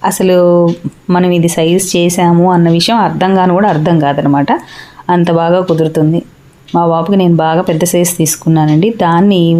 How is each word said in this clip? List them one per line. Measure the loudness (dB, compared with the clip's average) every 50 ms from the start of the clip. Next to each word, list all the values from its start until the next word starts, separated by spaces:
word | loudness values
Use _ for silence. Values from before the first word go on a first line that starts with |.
| -6 -4
అసలు | -4 -2 0 0 2 2 2 2 2 2 2 0 -2 -4 -8 -12 -12 -10 _ -4 -2
మనం | 0 0 0 0 0
ఇది | 0 -2 -2
సైజ్ | -2 -2 0 0 0 -2 -2 -2
చేసాము | -2 -2 0 0 0 0 2 2 2 2 2 2
అన్న | 2 2 2 2 0
విషయం | 0 0 0 0 0 -2
అర్థం | -2 -2 -2 0 0 2
కాని | 2 2 2 2
కూడా | 0 0 0
అర్థం | 0 0 0 0 0 0
కాదనమాట, | 0 -2 -2 0 0 0 0 0 -2 -2 -4 -6 -10 -20 -20 -20 -20 -20 -12 -6 -2 0
అంత | 0 0 0 0 0 0
బాగా | 0 0 0 0 -2
కుదురుతుంది. | -2 -2 -2 -2 0 0 0 0 0 -2 -4 -8 -14 _ -20 -20 _ _ _ -6 -4
మా | -2 0 0 0
బాబుకి | -2 -2 -2 0 0 2
నేను | 2 2 2 0
బాగా | 0 -2 -2 -2 -2
పెద్ద | -2 -2 -2 -2
సైజు | 0 -2 -2 -2 -2 -4
తీసుకున్నానండి, | -4 -4 -4 -4 -2 -2 0 0 2 2 2 0 0 0 -2 -2 -2
దాన్ని | 0 2 2 2 2 2 2 2 2
ఈ | 2 0